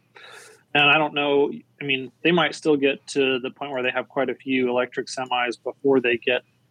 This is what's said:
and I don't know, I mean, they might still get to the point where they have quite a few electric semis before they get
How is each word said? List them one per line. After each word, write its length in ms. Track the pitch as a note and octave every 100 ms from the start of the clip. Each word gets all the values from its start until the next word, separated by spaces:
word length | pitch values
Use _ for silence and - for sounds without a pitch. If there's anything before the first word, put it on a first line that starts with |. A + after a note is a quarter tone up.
| _ - - - - - _ C#3+
and 80 | C#3+
I 80 | D#3
don't 160 | D3+
know, 380 | D3 C#3+ C#3+ C#3+ - - _
I 60 | C#3+
mean, 260 | C3 B2+ _
they 80 | D#3+
might 240 | F3 D3 -
still 200 | D#3+ C#3+
get 300 | C#3 - -
to 280 | D3 C3 C3
the 120 | B2
point 220 | - C#3+
where 100 | C3
they 80 | B2+
have 180 | B2+ A#2+
quite 200 | C#3+ B2+
a 40 | A#2
few 340 | C3+ C3 B2
electric 360 | B2 B2 - A2
semis 560 | - B2+ B2 A#2+ -
before 400 | B2+ - C#3 C3+
they 160 | B2 A#2+
get 240 | C3+ B2 - _ _